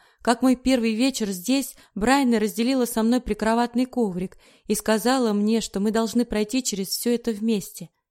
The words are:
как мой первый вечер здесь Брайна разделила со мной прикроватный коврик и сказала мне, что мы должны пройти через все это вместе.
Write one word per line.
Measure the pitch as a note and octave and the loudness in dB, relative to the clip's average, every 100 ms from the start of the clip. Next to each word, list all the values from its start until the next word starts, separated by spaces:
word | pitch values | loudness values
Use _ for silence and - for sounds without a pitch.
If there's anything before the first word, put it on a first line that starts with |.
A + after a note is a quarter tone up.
| _ _ | _ _
как | - A#3+ | 0 2
мой | B3+ B3 | 2 2
первый | B3+ C4 A3+ | 2 2 2
вечер | A3 C4+ C4 G#3 | 2 0 0 -4
здесь | F#3 F3 C#4 B3+ - - | -4 -2 -2 -2 -10 -16
Брайна | - A3+ C#4 B3+ A3+ | -2 2 4 4 2
разделила | G#3+ F3+ A#3 C4+ A#3 | 0 0 0 0 0
со | A3+ | 0
мной | A3 B3 | 2 0
прикроватный | B3 G#3 G#3+ A3+ A#3+ A#3+ | 0 -2 0 0 0 -2
коврик | B3+ - G#3+ F3 F#3 - - _ - | -2 -2 -2 -2 -8 -10 -20 _ -4
и | |
сказала | G#3 - A3 A#3 C4+ A#3 | -2 0 0 2 2 2
мне, | G#3 G#3 A3+ | 0 2 0
что | - F#3+ | -2 -2
мы | G#3 | 0
должны | A3 A3+ A#3+ | 0 0 0
пройти | A#3 G#3+ G#3 B3+ | 0 -2 -2 -2
через | B3+ G3 F#3+ | -2 -4 -6
все | - A#3+ | -4 -2
это | A#3 A#3 | -2 -2
вместе. | G#3 A3+ G#3+ - - E3+ _ _ | -4 -2 -2 -4 -12 -18 _ _